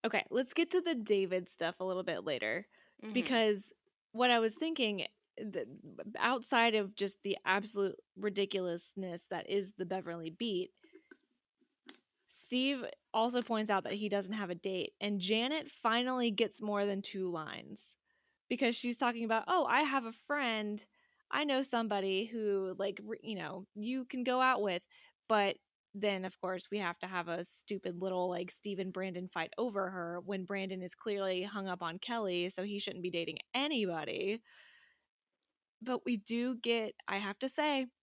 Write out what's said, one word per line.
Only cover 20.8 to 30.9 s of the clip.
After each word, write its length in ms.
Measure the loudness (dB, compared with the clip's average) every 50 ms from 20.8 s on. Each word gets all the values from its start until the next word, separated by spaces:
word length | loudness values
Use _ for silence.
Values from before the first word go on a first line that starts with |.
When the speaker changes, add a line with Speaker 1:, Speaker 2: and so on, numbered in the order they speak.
| -8 _ _ _ _ _ _ _ _ _
Speaker 1:
I 120 | -2 0 2
know 180 | 2 2 2 2
somebody 640 | 2 2 0 2 2 0 0 2 2 2 2 0
who, 500 | 0 -2 -2 0 2 2 2 0 -2 -2 -2
like, 220 | -2 -2 -2 -6 -8
re-, 160 | -8 -8 -8 -6
you 120 | -8 -6
know, 320 | -6 -6 -6 -8 -8 -12 _ _
you 300 | -6 -4 -2 -2 -2 -4
can 180 | -4 -4 -2 0
go 180 | 2 4 6
out 200 | 6 4 4 4
with," 240 | 2 2 0 0 _ _ _ -20 -20 -20 _ _ _ _
but 300 | 4 6 6 4 2 -2 _ _ _ _ _ _ _ -2
then, 280 | 0 0 0 0 -2
of 140 | -6 -8 _
course, 260 | -4 -4 -4 -4 -4 -4
we 80 | -4 -2
have 200 | 0 -2 -2 _
to 80 | -6 -4
have 220 | -4 -4 -2 -2
a 160 | -2 -4 -4
stupid 560 | -6 -10 -18 -8 -6 -6 -4 -4 -4 -4 -2
little, 280 | -2 0 2 2 2 0
like, 220 | 0 -2 -4 -6
Steve 280 | -10 -10 -6 -6 -4 -4
and 120 | -4 -4 -4
Brandon 360 | -4 -4 -4 -4 -6 -8 -4
fight 240 | -2 -4 -4 -2 -2 -2
over 320 | -2 0 0 0 -2 -2
her 280 | -2 -4 -6 -4 -6 -6
when 240 | -4 -4 -4 -4 -2
Brandon 360 | -2 -2 -2 -2 -2 -4 -6 -6
is 100 | -8